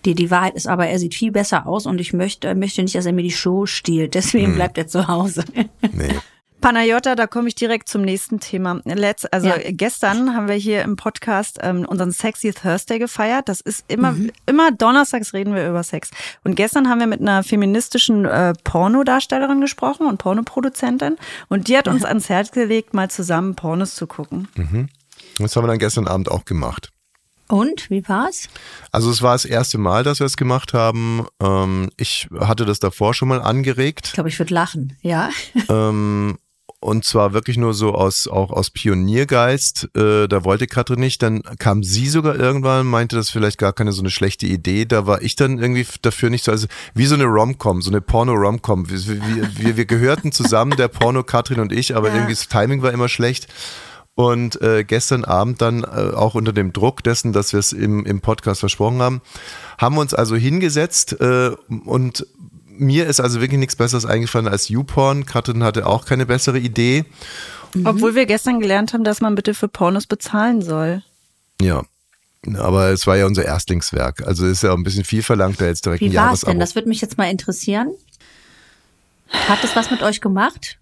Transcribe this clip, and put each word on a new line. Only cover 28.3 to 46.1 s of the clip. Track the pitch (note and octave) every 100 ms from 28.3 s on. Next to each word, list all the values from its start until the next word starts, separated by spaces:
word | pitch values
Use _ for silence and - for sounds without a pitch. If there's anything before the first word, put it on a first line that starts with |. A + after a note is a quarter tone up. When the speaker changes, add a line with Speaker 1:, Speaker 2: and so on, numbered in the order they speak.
| G4 - - - - -
Speaker 2:
Also | A2+ A2+
es | A#2
war | B2
das | B2
erste | - A#2 B2+ G#2+
Mal, | F#2+ G2+
dass | C3+ D3
wir | C#3
es | -
gemacht | B2+ B2+ -
haben. | A#2+ A2+ A2+ A2+ A2+ A2+ _
Ähm, | G2 F#2+ F#2+ F#2+ F#2 -
ich | - - - E2
hatte | G2+ A2
das | G#2+ G#2
davor | F#2+ - G#2+
schon | B2 C3
mal | B2+
angeregt. | A2 B2 C3+ B2 C#3 D3+ -
Speaker 1:
Ich |
glaub, | - D#3+
ich | -
würd | D#3+
lachen, | E3+ F3 D#3+ C3+ C3+
ja. | F3 E3 G3+ D4 -
<laughs> | B3 G3+
Speaker 2:
Ähm, | A2 A2 G#2+ G#2 G2+ G#2 F#2+ _ _ - _
und | - A2
zwar | - A#2 G2+
wirklich | G#2 A2+ A#2+
nur | A#2
so | G#2 G#2+
aus, | G2+ F#2+ - -
auch | F#2+ F#2+
aus | - -
Pioniergeist. | - A2 F#2 F#2+ A#2 C#3+ B2+ A#2+ C#3 - - -
Äh, | - G#2+ G#2+ G#2
da | G2
wollte | F2+ G#2 B2
Katrin | - A#2 B2
nicht. | C3 -
Dann | A2+ A2 - A#2+
kam | A#2 G2+
sie | F#2+ G2+ C3+
sogar | D#3+ D#3
irgendwann, | C3+ B2 C#3 C3 C3
meinte, | C3 A#2 A#2
das | A#2 G#2+
ist |
vielleicht | A2+ G#2 -
gar | G2
keine | - G#2+
so | F#2+
eine | F#2+
schlechte | - G2 -
Idee. | G2 F#2 F2 G2+
Da | A2+ A#2 G2+
war | G2+
ich | A2+ -
dann | C3+ B2+
irgendwie | B2 B2
f-, | A#2 -
dafür | A#2